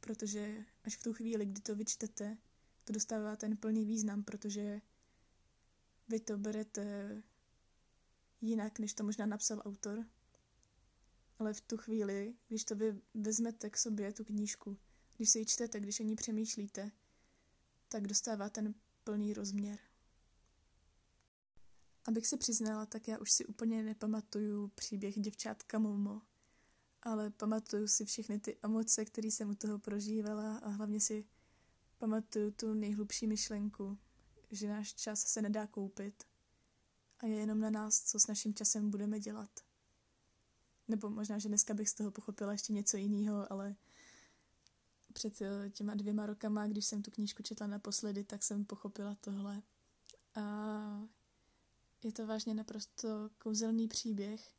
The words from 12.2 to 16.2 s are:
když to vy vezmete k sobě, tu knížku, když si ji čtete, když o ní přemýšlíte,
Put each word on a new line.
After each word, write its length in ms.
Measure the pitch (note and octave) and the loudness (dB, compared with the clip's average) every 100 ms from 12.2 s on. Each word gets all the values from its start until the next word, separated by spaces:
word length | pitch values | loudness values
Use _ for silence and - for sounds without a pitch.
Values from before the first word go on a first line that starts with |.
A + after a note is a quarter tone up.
| G3+ A#3+ _ | -4 -8 _
když 160 | A3 | -4
to 120 | - G#3 | -2 2
vy 240 | A3 G3+ - | 2 0 -6
vezmete 560 | A3 G#3+ G#3+ A#3 A3+ G#3+ | -2 2 2 2 -2 -4
k 60 | - | 0
sobě, 360 | A#3 G#3 G3+ | 2 2 -2
tu 120 | G#3+ | -4
knížku, 540 | A3 G#3 G#3 - - G3+ - - _ - | -2 0 0 -2 -6 -10 -12 -20 _ 2
když 140 | G#3+ | 6
si 80 | A3+ | 6
ji 80 | A3 | 6
čtete, 340 | - A#3 G#3+ | 2 2 -2
když 200 | G3+ G#3 | -2 0
o 20 | |
ní 140 | A3 | 0
přemýšlíte, 760 | A3 | 0